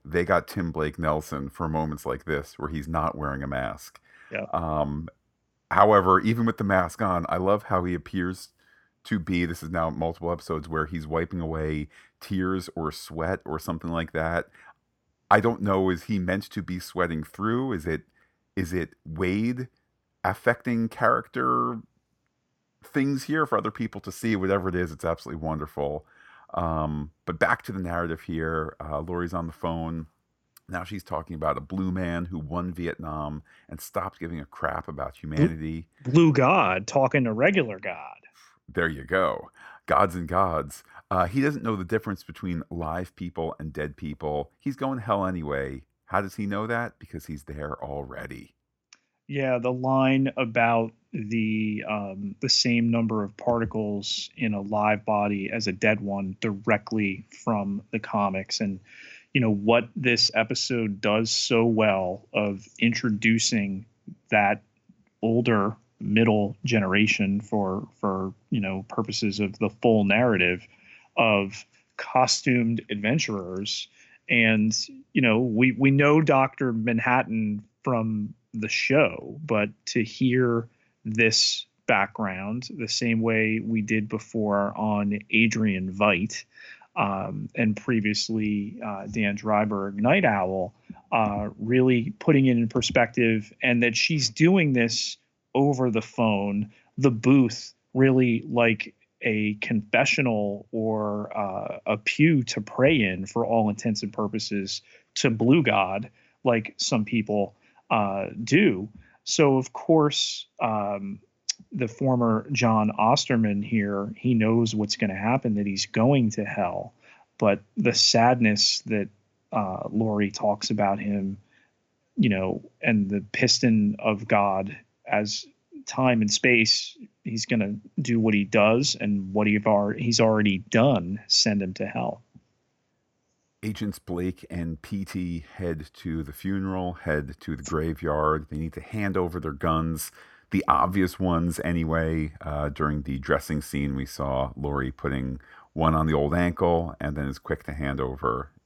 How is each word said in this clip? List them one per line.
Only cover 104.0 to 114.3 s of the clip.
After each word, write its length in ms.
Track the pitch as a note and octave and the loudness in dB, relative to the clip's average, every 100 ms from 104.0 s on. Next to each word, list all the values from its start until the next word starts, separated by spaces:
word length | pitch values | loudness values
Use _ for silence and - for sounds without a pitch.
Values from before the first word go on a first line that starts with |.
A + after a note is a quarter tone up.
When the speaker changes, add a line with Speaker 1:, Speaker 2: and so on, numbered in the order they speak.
Speaker 2:
and 100 | G#2 | -4
purposes 680 | - G#2 G#2+ - G2+ F#2+ - - - _ - | -4 -4 -4 -4 -6 -6 -10 -14 -20 _ -2
to 140 | C#3 | 0
Blue 340 | A2+ A#2+ F3 | 2 6 6
God, 460 | B2 G2+ F#2 G2 G#2+ _ _ _ | 6 2 2 -2 -8 _ _ _
like 300 | C3 A#2 G#2+ - | 0 0 -2 -6
some 280 | - B2 G#2 | -2 -2 0
people, 500 | A#2 G#2 G#2 G2 - _ _ - | -2 0 -2 -2 -6 _ _ -2
uh, 380 | A2 G2+ G2 - - | 0 0 -2 -6 -8
do. 460 | A2+ E3+ G3+ F#2+ G#2+ - - _ | 2 4 4 2 -4 -12 -20 _
So, 340 | - - C#3+ C3+ | -4 4 6 4
of 160 | B2+ | 0
course, 720 | - - D#3+ D3+ D3 - - - - | -4 4 6 6 2 -4 -6 -14 -4
um, 580 | A#2 G#2+ G2+ G2+ G2 G#2 _ _ - - - | -2 0 -2 -4 -6 -10 _ _ -10 -10 -12
the 160 | F#3+ A#2 | -6 -6
former 600 | - C3+ B2 A#2 A2 - | -2 0 2 2 2 0
John 400 | B2 A#2 A2 G#2+ | 2 4 4 2
Osterman 720 | G#2+ A2 C#3+ - A#2+ A2 G2+ | 2 4 4 2 2 2 0
here, 500 | G#2 A2+ G2+ G2+ G#2 - | 0 0 0 -2 -4 -4
he 180 | B2+ | 0